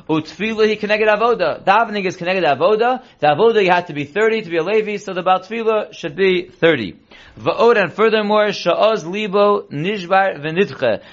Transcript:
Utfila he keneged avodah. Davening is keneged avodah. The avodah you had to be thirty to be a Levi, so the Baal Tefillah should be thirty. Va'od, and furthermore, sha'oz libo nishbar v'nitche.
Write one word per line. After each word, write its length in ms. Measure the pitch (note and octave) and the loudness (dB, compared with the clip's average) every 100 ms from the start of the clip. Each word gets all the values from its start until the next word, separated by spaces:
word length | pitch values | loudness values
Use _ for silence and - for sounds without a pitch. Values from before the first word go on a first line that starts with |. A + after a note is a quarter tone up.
| - | -4
Utfila 600 | D#3 D#3 - A3 A3 G#3+ | -4 -4 -6 -6 0 0
he 80 | G#3 | 0
keneged 320 | G#3 G#3+ G#3+ | -2 0 2
avodah. 580 | G#3 A#3 G3+ D#3+ A#2+ F3+ | 2 0 0 -2 -2 2
Davening 400 | G#3 A3 G#3 F#3 | 2 2 -2 -6
is 100 | - | -6
keneged 280 | F3 F#3+ | -4 0
avodah. 600 | D#3+ C3 F3 G#3+ A#3+ B3+ - _ | 0 2 2 2 0 -2 -8 _
The 40 | D3 | 0
avodah 380 | D3 A3+ G#3+ | 2 2 4
you 80 | F#3 | 2
had 160 | F3+ F3 | 2 -2
to 60 | |
be 100 | D3 | -8
thirty 400 | C#3+ G#3 A3 A3 | -6 -2 0 0
to 60 | E3 | -2
be 60 | E3 | -4
a 60 | |
Levi, 340 | E3 A3 G3+ G3+ | 0 -2 -2 -6
so 180 | G3+ F#3 | -8 -4
the 80 | |
Baal 160 | F3+ F#3 | 0 0
Tefillah 560 | F#3 A3+ A3 G#3+ G#3 - | -2 -4 -2 -2 -4 -10
should 200 | E3 D3 | -10 0
be 320 | F#3+ F3+ - | 2 2 -4
thirty. 520 | - E3 C#3+ F#2 - _ - - - | 2 2 4 -2 -10 _ -20 -20 -6
Va'od, 420 | B2 E3+ A3+ A3+ | -4 2 4 4
and 100 | F3 | 0
furthermore, 580 | D#3+ A3 A3 G#3 G#3+ G#3 | 0 2 2 2 2 2
sha'oz 540 | - F3 - G#3 G#3+ | 0 0 2 2 0
libo 600 | D#3+ G3+ G#3+ G3+ G#3 G3+ | -4 -8 -2 2 2 2
nishbar 760 | - C#3+ F3 G#3+ F3 F#3+ G3 E3 | -4 -6 -6 -6 0 0 0 -2
v'nitche. 640 | D3+ D#3+ G3+ - B2 G2 - | -4 -2 -2 0 -2 -2 -6